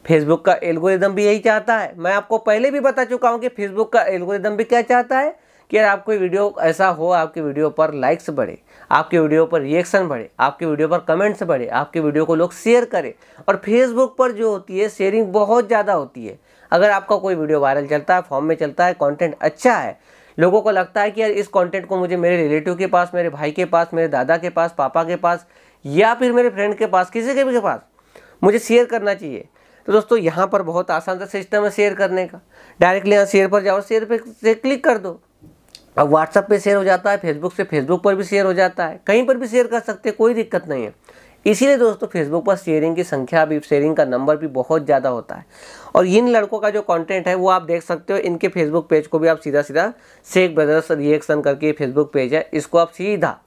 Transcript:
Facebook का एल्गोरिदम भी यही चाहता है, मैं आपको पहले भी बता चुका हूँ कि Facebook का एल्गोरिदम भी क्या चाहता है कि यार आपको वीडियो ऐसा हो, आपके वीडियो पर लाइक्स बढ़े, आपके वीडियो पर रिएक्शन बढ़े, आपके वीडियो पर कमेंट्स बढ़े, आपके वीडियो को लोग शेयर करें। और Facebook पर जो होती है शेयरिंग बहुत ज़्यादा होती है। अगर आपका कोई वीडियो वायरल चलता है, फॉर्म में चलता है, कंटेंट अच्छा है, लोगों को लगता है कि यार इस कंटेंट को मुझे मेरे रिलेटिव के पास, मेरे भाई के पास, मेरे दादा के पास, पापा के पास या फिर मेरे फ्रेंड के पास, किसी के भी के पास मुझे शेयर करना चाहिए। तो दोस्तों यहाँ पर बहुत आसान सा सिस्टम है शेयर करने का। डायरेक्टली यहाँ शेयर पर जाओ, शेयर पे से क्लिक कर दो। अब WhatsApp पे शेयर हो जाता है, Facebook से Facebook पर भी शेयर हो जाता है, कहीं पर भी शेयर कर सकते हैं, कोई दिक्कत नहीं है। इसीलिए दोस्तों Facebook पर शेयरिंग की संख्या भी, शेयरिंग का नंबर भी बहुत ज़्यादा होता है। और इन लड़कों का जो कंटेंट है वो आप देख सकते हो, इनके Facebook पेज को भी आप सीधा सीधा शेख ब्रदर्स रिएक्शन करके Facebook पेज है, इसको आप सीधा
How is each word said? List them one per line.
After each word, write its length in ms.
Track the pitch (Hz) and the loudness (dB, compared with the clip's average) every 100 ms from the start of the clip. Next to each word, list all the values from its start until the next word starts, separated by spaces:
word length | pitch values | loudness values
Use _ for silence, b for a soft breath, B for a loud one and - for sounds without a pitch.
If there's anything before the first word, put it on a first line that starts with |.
| - | 2
Facebook 360 | 160 151 165 190 | 2 2 0 2
का 80 | 180 | 0
एल्गोरिदम 500 | 170 165 180 190 196 | 0 -2 0 0 0
भी 120 | 196 208 | 0 0
यही 140 | 208 | 2
चाहता 380 | 220 214 214 226 | 0 0 0 -2
है, 160 | 175 175 | -4 -6
मैं 180 | 175 | -2
आपको 240 | 202 202 220 | -2 -2 -2
पहले 320 | 220 214 269 | 0 0 0
भी 80 | 277 | 0
बता 220 | 269 262 240 | -2 -2 -4
चुका 240 | 240 240 | 0 -2
हूँ 100 | 233 | -2
कि 100 | 247 | -6
Facebook 380 | 247 202 190 220 | -6 -8 -4 0
का 80 | 233 | 2
एल्गोरिदम 520 | 185 185 180 202 202 208 | 0 -2 -4 -4 -4 -4
भी 80 | |
क्या 180 | 226 240 | 0 0
चाहता 360 | 226 247 247 262 | 2 0 2 -2
है 160 | 294 - b b b | -2 -6 b b b
कि 60 | 214 | 2
यार 80 | 214 | 2
आपको 240 | 202 208 | 0 -2
वीडियो 440 | 208 185 190 202 - | -2 0 0 -2 0
ऐसा 260 | 165 160 190 | -2 2 0
हो, 200 | 160 170 | 0 0
आपके 320 | 175 160 165 | 0 0 -4
वीडियो 280 | 151 139 151 | -6 -2 -2
पर 220 | 151 156 147 | 0 -2 0
लाइक्स 340 | 127 165 - | -2 -2 -4
बढ़े, 280 | 143 101 - _ B B | -4 -6 -6 _ B B
आपके 280 | 147 156 170 | 0 2 0
वीडियो 260 | 156 156 160 | 2 2 2
पर 160 | 165 | 0
रिएक्शन 460 | 139 160 175 196 175 | 0 -2 0 -2 -2
बढ़े, 220 | 127 104 - | -6 -10 -2
आपके 260 | 131 - 165 | -2 -2 -4
वीडियो 220 | 147 156 | -2 0
पर 120 | 170 | 0
कमेंट्स 440 | - 165 208 202 | 0 0 0 -2
बढ़े, 240 | 180 139 117 | -2 -2 -2
आपके 300 | 117 147 165 | -4 -4 -2
वीडियो 260 | 151 147 160 | 0 0 0
को 100 | 165 | 0
लोग 180 | 175 | 0
शेयर 320 | - 220 240 240 | -2 2 2 2
करें। 280 | 196 131 - B B - | -4 -6 -12 B B -4
और 120 | 196 | -4
Facebook 540 | 202 226 254 233 262 254 | 0 2 2 0 -2 0
पर 140 | 254 | -2
जो 180 | 214 226 | 0 -4
होती 280 | 202 190 190 | -4 -6 -4
है 100 | 208 | -4
शेयरिंग 420 | - 196 220 208 | -2 0 0 0
बहुत 340 | 202 202 233 202 | 0 2 2 2
ज़्यादा 260 | 220 202 | 0 2
होती 320 | 180 131 127 107 | -2 -2 -12 -14
है। 120 | - b b b | -16 b b b
अगर 180 | 170 208 | 2 4
आपका 240 | 196 196 202 | 2 0 -2
कोई 180 | 190 175 | 0 -2
वीडियो 240 | 151 151 | 0 2
वायरल 280 | 139 139 143 | 2 0 -2
चलता 280 | 147 143 185 | -4 0 0
है, 60 | |
फॉर्म 240 | 175 139 156 | 0 -4 -2
में 100 | 156 | -2
चलता 300 | 151 - 180 | -4 0 0
है, 80 | 175 | 2
कंटेंट 400 | 143 147 170 - | -2 0 -4 -2
अच्छा 320 | 156 - 254 | -4 0 0
है, 240 | 214 120 - b b b - | 0 -4 -10 b b b 0
लोगों 240 | 175 208 | 2 4
को 100 | 208 | 2
लगता 300 | 190 180 208 | 0 -2 -2
है 100 | 208 | -2
कि 100 | 202 | 0
यार 100 | 220 | -2
इस 160 | 202 202 | -2 0
कंटेंट 380 | 196 175 190 180 | 0 0 -4 -4
को 100 | 190 | -4
मुझे 200 | 180 175 | -2 0
मेरे 200 | 175 180 | 2 2
रिलेटिव 380 | 151 151 156 175 | 0 0 -2 -4
के 120 | 185 | 0
पास, 240 | 185 175 | 0 0
मेरे 160 | 180 170 | -2 -4
भाई 220 | 143 151 | -4 -6
के 140 | 151 175 | -4 0
पास, 220 | 170 165 | 0 0
मेरे 140 | 165 165 | -2 -2
दादा 280 | 139 131 165 | -2 0 -2
के 120 | 175 | -2
पास, 260 | 170 170 170 | -2 -4 -2
पापा 260 | 135 165 | -2 -2
के 120 | 165 175 | -2 -2
पास 280 | 175 170 _ b b b 139 | -2 -2 _ b b b -4
या 280 | 151 220 233 | 2 2 2
फिर 160 | 247 | 0
मेरे 160 | 240 240 | 2 0
फ्रेंड 280 | 190 208 208 | 0 -4 -2
के 80 | 214 | 0
पास, 220 | 185 180 | 0 0
किसी 260 | 233 226 247 | -4 -4 -2
के 80 | |
भी 100 | 262 | 0
के 60 | 240 | 0
पास 200 | 196 117 _ _ b b b b | -2 -6 _ _ b b b b
मुझे 180 | 190 220 | 2 2
शेयर 260 | 226 233 240 | 2 2 2
करना 260 | 226 202 | -2 -2
चाहिए। 340 | 196 165 113 - b b b - | -4 -8 -12 -14 b b b 0
तो 60 | |
दोस्तों 240 | 208 214 233 | 0 4 2
यहाँ 280 | 165 160 190 | 2 0 0
पर 140 | 196 | 0
बहुत 280 | 170 170 180 | -2 -4 -2
आसान 280 | 165 180 185 | -4 -4 -8
सा 60 | 196 | -6
सिस्टम 360 | 202 196 208 | -10 -2 0
है 60 | 208 | 0
शेयर 220 | 202 208 196 | 0 0 0
करने 300 | 190 185 180 | -2 -2 -4
का। 120 | - _ b b - | -10 _ b b 2
डायरेक्टली 340 | 175 196 190 | 2 4 4
यहाँ 120 | 202 196 | 4 4
शेयर 220 | 196 190 | 4 4
पर 160 | 202 | 2
जाओ, 180 | 196 196 | 2 -2
शेयर 240 | 202 220 220 | -2 -4 -2
पे 120 | 226 | -6
से 360 | 226 - 220 226 | -6 -2 0 0
क्लिक 280 | 262 269 | 0 0
कर 140 | 311 220 | 0 0
दो। 220 | 185 170 _ _ - _ _ - _ - | -4 -12 _ _ -20 _ _ -20 _ 0
अब 140 | 147 | 4
WhatsApp 380 | 156 160 208 196 | 4 2 0 2
पे 100 | 202 | 0
शेयर 180 | 202 202 | 2 0
हो 60 | |
जाता 280 | 190 180 202 | 2 0 0
है, 80 | 202 | -2
Facebook 320 | 175 147 170 | -2 -4 -6
से 100 | - 190 | -6 -4
Facebook 360 | 151 135 175 | -2 0 0
पर 120 | 202 190 | 2 0
भी 80 | |
शेयर 220 | 185 202 190 | -2 0 0
हो 80 | |
जाता 320 | 180 185 180 165 | 2 0 0 -6
है, 140 | 175 - | -6 0
कहीं 180 | 220 254 | 2 2
पर 120 | 262 | -2
भी 100 | 240 | 0
शेयर 200 | 240 233 | 0 0
कर 120 | 233 | -2
सकते 300 | 226 196 220 | -6 -6 -6
हैं, 60 | 208 | 0
कोई 160 | 220 | 0
दिक्कत 340 | 226 208 175 170 | 0 -2 -6 -4
नहीं 140 | 135 | -6
है। 100 | 107 _ b b b b 202 | -6 _ b b b b 0
इसीलिए 320 | 202 269 277 | 2 4 4
दोस्तों 300 | 233 196 220 | 2 0 -6
Facebook 380 | 180 143 165 196 | -4 -2 -2 0
पर 100 | 185 | -2
शेयरिंग 400 | 175 156 160 165 | 0 0 0 -2
की 80 | |
संख्या 400 | 175 139 127 165 156 | -4 -6 -2 0 0
भी, 140 | 151 | -2
शेयरिंग 360 | - 143 147 156 | 0 0 2 0
का 100 | 139 | 0
नंबर 320 | 127 139 151 | 0 0 -2
भी 100 | 156 | -2
बहुत 360 | 131 123 160 143 | -6 -2 -2 0
ज़्यादा 240 | 139 131 | 0 0
होता 260 | 120 - - | -6 -10 -16
है। 100 | - B B B B - | -18 B B B B 2
और 100 | 185 | 4
इन 200 | 202 247 | 4 4
लड़कों 300 | 226 202 214 | 2 0 -2
का 100 | 214 | -2
जो 120 | 208 | -2
कंटेंट 440 | 208 170 165 190 180 | -2 -2 -2 -4 -2
है 80 | 185 | 0
वो 140 | 185 | 2
आप 120 | 185 | 0
देख 200 | 165 170 | 0 -4
सकते 300 | - 170 - | -4 -8 -4
हो, 60 | 196 | -2
इनके 300 | 180 170 - | -2 -2 -2
Facebook 380 | 180 151 165 160 | 0 0 0 2
पेज 180 | 156 151 | 0 0
को 120 | 160 | 0
भी 80 | 165 | 2
आप 120 | 160 | 0
सीधा 220 | 151 143 | 0 -2
सीधा 300 | 143 143 202 247 b b - | 0 -2 -2 -6 b b -2
शेख 280 | 185 180 156 | 2 2 2
ब्रदर्स 360 | 147 156 156 | 2 2 0
रिएक्शन 500 | 156 147 151 - 151 | -2 2 0 0 0
करके 320 | 143 139 151 | 0 0 -2
Facebook 400 | 147 139 135 147 | -2 -2 -2 0
पेज 200 | 143 127 | -2 0
है, 160 | 156 - | -2 -2
इसको 240 | 156 - 170 | -6 0 0
आप 140 | 165 | 0
सीधा 460 | - 196 202 151 - | -2 -4 -2 -2 -4